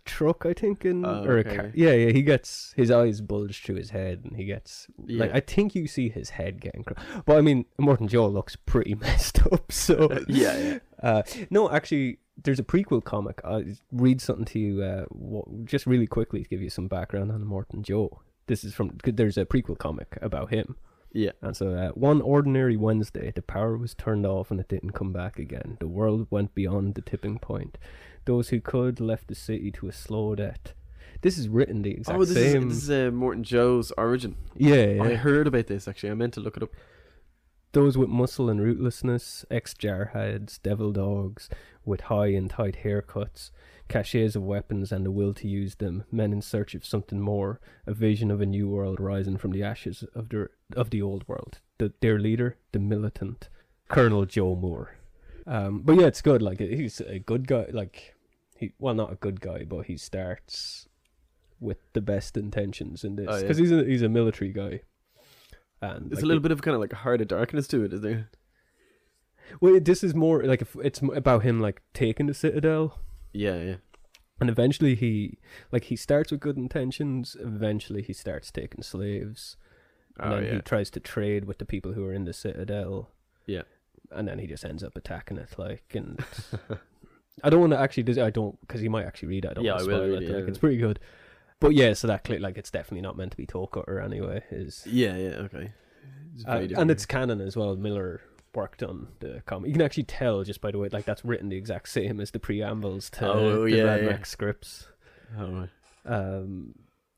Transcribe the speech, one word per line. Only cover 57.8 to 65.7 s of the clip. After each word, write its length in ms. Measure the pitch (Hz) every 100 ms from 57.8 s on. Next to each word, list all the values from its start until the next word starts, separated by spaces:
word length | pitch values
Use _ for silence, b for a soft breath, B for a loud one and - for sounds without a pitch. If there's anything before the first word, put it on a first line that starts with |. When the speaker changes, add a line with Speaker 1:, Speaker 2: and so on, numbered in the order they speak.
| 98 - - _ _ _ _ -
Speaker 1:
he, 140 | 110 -
well, 160 | 131
not 180 | 110 107
a 40 | 92
good 240 | 101 95
guy, 240 | - -
but 220 | 78 82 -
he 100 | 82
starts 920 | - 95 92 90 - - - - - _ _ _ _ _ _ _
with 180 | 110 95 _
the 60 | 113
best 360 | 101 101 - 113
intentions 680 | 104 104 101 - - 85
in 120 | 98 101
this, 120 | 101
Speaker 2:
Oh, 60 | 101
yeah. 80 | 98
Speaker 1:
'cause 100 | 156
he's 140 | 175
a, 120 | 165
he's 180 | 135 127
a 60 | 110
military 440 | 117 113 - 98
guy. 300 | 98 98 95 - _ _ b b b b b b